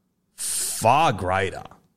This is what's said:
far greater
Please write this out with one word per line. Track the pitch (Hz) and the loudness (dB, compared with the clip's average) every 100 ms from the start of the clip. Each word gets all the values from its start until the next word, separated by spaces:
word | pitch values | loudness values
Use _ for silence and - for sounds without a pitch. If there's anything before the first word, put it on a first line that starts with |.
| _ _ _ - | _ _ _ -10
far | - - - - 110 135 160 | -6 -4 -4 0 4 4 4
greater | 101 90 95 98 - - - _ | 0 -2 -2 -2 -6 -14 -20 _